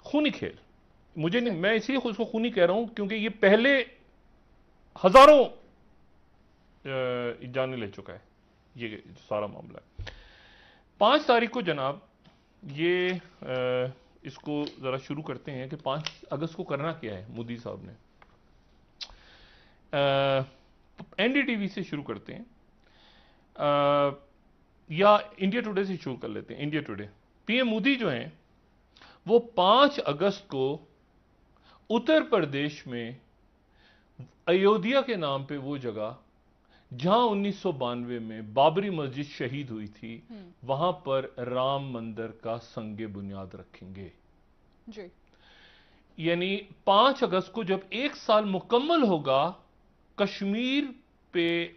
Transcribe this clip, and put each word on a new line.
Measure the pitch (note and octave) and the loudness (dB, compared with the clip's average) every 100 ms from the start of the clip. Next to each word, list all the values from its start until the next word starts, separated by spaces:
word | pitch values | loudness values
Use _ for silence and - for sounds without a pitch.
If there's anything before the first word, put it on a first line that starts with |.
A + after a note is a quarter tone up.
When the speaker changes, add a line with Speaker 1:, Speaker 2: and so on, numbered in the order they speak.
Speaker 1:
खूनी | - D4 D4 | -4 0 0
खेल, | - F#2 - _ _ _ _ _ E3 | -2 -8 -10 _ _ _ _ _ -6
मुझे | D#3+ A3+ | -2 0
नहीं, | A#3+ E3+ | -2 -2
मैं | F#3+ | 0
इसीलिए | A3+ A3 C4+ A#3+ | 0 0 -2 -2
उसको | G#3 | -4
खूनी | A#3 A3 A#3 | -4 -2 -2
कह | A3 | 2
रहा | F3 G3 | 2 2
हूं | A3+ | -2
क्योंकि | - G3+ | -6 -6
ये | A3 A3 | -4 -4
पहले | G#3 G3 A3 B3+ C#4 A#3 - _ _ _ _ _ _ _ _ _ - | 2 6 6 6 2 0 -10 _ _ _ _ _ _ _ _ _ 0
हजारों, | F#3 A3+ C#4+ D4 | 8 12 12 12
अ, | A#3 - - _ - - - _ _ _ _ _ _ _ C#3 C3 B2+ B2 A#2+ - B2 | 8 0 -20 _ -20 -20 -20 _ _ _ _ _ _ _ -8 -4 -2 -2 -4 -8 -8
जाने | B2+ C3 C3 | -4 -2 -4
ले | G#2 | -8
चुका | G2 F#2+ | -10 -16
है | F2+ _ _ _ _ _ A#2+ | -18 _ _ _ _ _ -12
ये | A2+ | -10
जो | G#2+ - | -12 -18
सारा | - - G#2 G#2 | -20 -6 -6 -6
मामला | G2+ A2+ - | -8 -18 -20
है। | _ - - - - - - - - _ _ - | _ -14 -14 -14 -20 -20 -20 -20 -20 _ _ 2
पाँच | G#3 D4+ D4+ | 4 4 4
तारीख | A#3 A3+ | 2 2
को | B3 | -2
जनाब | F3+ D3 C3+ C#3+ - _ - _ _ _ | -4 -2 -2 -6 -12 _ -20 _ _ _
ये, | E3+ C#3 E3+ F3+ F3+ | -14 -4 0 0 0
अ, | F#3 - - - B2+ B2+ B2+ B2+ - _ _ | -4 -8 -16 -8 -4 -2 -2 -4 -8 _ _
इसको | C#3+ - - D3 | -18 -14 -6 -4
ज़रा | D3 - C3 C3 | -4 -6 -6 -6
शुरू | - D3 | -6 -8
करते | D3+ B2+ - | -8 -10 -10
हैं | C3 C3 | -10 -10
कि | D3+ | -8
पाँच | C#3 C#3+ D3+ - - | -4 -4 -6 -10 -10
अगस्त | C#3 D#3+ | -6 -6
को | - | -8
करना | - C#3+ D#3+ | -8 -6 -6
क्या | D#3+ A2 | -6 -8
है | F#2+ G#2+ A#2 | -10 -12 -12
मोदी | A#2 A#2+ | -10 -10
साहब | G#2+ G2 | -10 -12
ने। | F2+ - _ _ - _ _ _ _ _ _ - - - - - - - _ _ - | -14 -20 _ _ -20 _ _ _ _ _ _ -18 -18 -18 -20 -20 -20 -20 _ _ -6
अ, | D3 C#3+ C#3 C#3 C3+ C3+ - _ _ _ - F3+ - | -2 2 2 2 0 -2 -10 _ _ _ -20 -14 -2
एनडीटीवी | A3 C#4 C4 A3 G3 | 0 0 0 -2 -4
से | G#3 | -6
शुरू | F3 D3 | -8 -8
करते | C#3 G#2+ - | -8 -10 -10
हैं, | - A#3+ _ _ _ _ _ - _ _ _ _ - | -18 -18 _ _ _ _ _ -20 _ _ _ _ -4
अ, | D3 C#3+ C#3+ C#3+ C#3+ C#3 - _ _ _ _ _ - | 0 2 4 4 2 -2 -16 _ _ _ _ _ -8
या | D#3+ G3+ G#3 - - | 2 6 6 2 -4
इंडिया | F#3+ G3+ | -2 -2
टुडे | G#3+ G3 | -2 -4
से | G3 F3+ | -4 -4
शुरू | C#3 B2 | -6 -8
कर | A2+ | -8
लेते | G#2 - | -10 -10
हैं। | - | -8
इंडिया | D3 D3+ | -4 -4
टुडे, | D3 G2+ G#2 - _ _ - | -6 -10 -12 -16 _ _ -4
पीएम | A#3+ B3 | 0 0
मोदी | A3 A#3+ C4 | 0 0 0
जो | G#3 | -2
हैं | A#2+ D3+ - _ _ _ _ _ _ - - E3+ | -4 -8 -16 _ _ _ _ _ _ -20 -14 2
वो | A#3 | 2
पाँच | A#3 - F3+ A#3 C#4+ C#4+ | 2 0 4 6 6 2
अगस्त | - D3 G3 G3 | -4 0 0 -2
को | - C#3 C3 D#3 - _ _ _ _ _ _ _ _ - - | -8 -2 -2 -4 -12 _ _ _ _ _ _ _ _ -18 -2
उत्तर | A3 - D#4 | -2 4 2
प्रदेश | - A3 D3+ C#3 D3 D3+ C#3 | 4 0 0 -2 -4 -6 -10
में | A#2+ A#2 C3 _ _ _ _ _ _ _ _ _ - C3 _ - | -10 -10 -12 _ _ _ _ _ _ _ _ _ -20 -20 _ 2
अयोध्या | F#3 G3 G#3+ G3 C#4 | 4 6 4 2 0
के | C4+ G#3+ | 0 -2
नाम | D3 C#3 | -2 -4
पे | C3+ C#3+ | -6 -8
वो | C3+ C#3+ | -6 -6
जगह | B2 G#2+ G#2+ - _ _ _ _ _ _ - | -6 -6 -8 -10 _ _ _ _ _ _ -18
जहां | B2 D#3+ A3 | -4 2 4
उन्नीस | A#3+ G3+ G3+ G3 | 4 2 -2 -2
सौ | F#3+ | -4
बानवे | C#3+ B2 B2 A#2+ A#2+ | -2 -4 -4 -6 -8
में | A2 A2 G#2+ | -8 -12 -4
बाबरी | A2 D3+ D#3+ G3+ | 4 4 4 -2
मस्जिद | E3+ C#3 B2+ C#3+ | -4 -6 -6 -10
शहीद | - B2+ C#3 C3+ | -6 -6 -6 -8
हुई | A2 G#2 | -10 -12
थी, | - A2+ A#2 - | -14 -16 -16 -16
Speaker 2:
हम्म। | A3 F3+ - | -20 -20 -14
Speaker 1:
वहां | A#2+ C3+ F3 | -4 0 0
पर | F3+ C#3 C3+ C3 - | -2 -2 -2 -4 -8
राम | B2 B2 C3 C#3 C3+ | -6 -2 -2 -2 -4
मंदिर | A#2+ A2+ A2 A2+ | -8 -8 -8 -10
का | A2 A2+ A#2 | -10 -8 -8
संगे | - - G#2+ G#2+ A2 | -10 -12 -10 -10 -10
बुनियाद | G2+ G2+ G2 F#2+ | -10 -10 -12 -14
रखेंगे। | F#2+ F2 - F#2 F#2+ F2+ - _ _ _ _ _ _ - | -16 -20 -20 -18 -16 -16 -20 _ _ _ _ _ _ -20
Speaker 2:
जी। | G#3+ F3+ _ _ _ _ - - - _ _ _ - D#3+ | -18 -18 _ _ _ _ -20 -20 -20 _ _ _ -4 0
Speaker 1:
यानी | E3+ F#3 G3+ G3+ - - | 0 0 -2 -6 -6 4
पाँच | G3 B3+ C4 | 6 6 4
अगस्त | A3+ F#3 F#3 | 0 0 -2
को | A3+ | -6
जब | F#3+ F#3+ - | -4 -4 -4
एक | G#3+ C#4+ - | -6 -6 -6
साल | - G#3+ | 2 2
मुकम्मल | G#3 F#3 - A#3+ D4 E4+ | 2 -4 0 0 2 2
होगा, | A#3+ E3 C3+ C3+ D#3+ - _ _ _ _ _ - | 4 2 2 2 2 -4 _ _ _ _ _ -2
कश्मीर | G3 - G3 G#3+ B3+ C#4 C#4+ A#3+ _ _ _ | -2 -2 -4 -2 -2 -2 -4 -8 _ _ _
पे | F3 E3+ E3+ E3+ | -2 0 0 -4